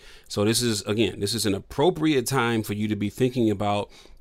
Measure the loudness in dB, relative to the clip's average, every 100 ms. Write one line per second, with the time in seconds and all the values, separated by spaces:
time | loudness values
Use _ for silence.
0 | -20 -20 -8 0 2 2 0 0 -2 0
1 | 0 -2 -4 -2 -2 -2 -4 0 2 2
2 | 2 2 0 0 0 0 -2 -2 -2 -2
3 | -4 0 0 2 0 2 0 -2 -4 -10
4 | -20 -20